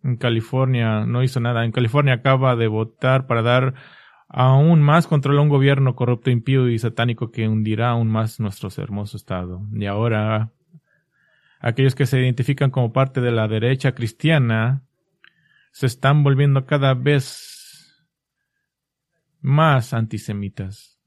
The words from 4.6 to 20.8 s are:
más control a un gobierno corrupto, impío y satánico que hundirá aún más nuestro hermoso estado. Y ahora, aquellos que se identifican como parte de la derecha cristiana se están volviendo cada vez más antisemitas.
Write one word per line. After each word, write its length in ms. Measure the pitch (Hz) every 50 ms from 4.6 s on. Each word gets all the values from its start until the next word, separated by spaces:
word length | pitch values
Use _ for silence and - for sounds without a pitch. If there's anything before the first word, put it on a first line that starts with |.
| 147 165 170 156
más 280 | 147 143 151 170 170 -
control 300 | 165 147 135 131 143 143
a 40 |
un 60 | 147 147
gobierno 480 | 143 135 135 139 139 135 135 131 123
corrupto, 340 | - 123 120 123 117 _ 131
impío 380 | 123 117 113 139 135 135 127 123
y 100 | 117 110
satánico 540 | 117 113 - - 117 120 113 - 120 110
que 160 | - 117 110 110
hundirá 420 | 110 110 107 110 107 107 117 120
aún 180 | 117 117 113 110
más 300 | 110 110 113 110 - -
nuestro 300 | 110 101 98 - - 95 - -
hermoso 340 | 98 101 101 104 104 101 -
estado. 460 | 101 _ - 95 90 90 90 90 90 104 104
Y 140 | 107 104 101
ahora, 680 | 101 101 104 117 117 110 107 107 107 107 107 113 113 _ _ _ _ _ 160 _ _ _ _ _ _ _ _ _ _ _ _ _ _ _ _
aquellos 360 | - 117 113 - 135 135 131
que 100 | - 143
se 140 | - 135 131
identifican 500 | 127 127 120 127 123 - 139 - 143 131
como 220 | - 131 123 113
parte 280 | 113 135 135 135 - 131
de 120 | 123 120
la 160 | 117 113 110 107
derecha 440 | 110 110 113 123 131 135 - 135
cristiana 920 | - - 120 110 - _ - 156 165 151 127 117 113 110 110 120 135 135 _ _ _ _ _ _ _ _ - _ _ _ _ _ _ _ _ _
se 160 | _ - 139
están 360 | 127 127 _ - 139 143 151
volviendo 440 | 143 143 139 131 143 143 139 135 131
cada 280 | - 151 143 135 135 131
vez 1120 | 123 123 147 147 139 131 - - - - - - - - - - - _ _ _ _ _ _ _ _ _ _ _ _ _ _ _ _ _ _ _ _ _ _ _ _ _ _ _ _ _ _ _ _
más 520 | - 131 139 151 160 160 139 127 110 -
antisemitas. 1080 | - 113 113 110 - 101 - - 104 101 101 95 _ - 98 95 104 -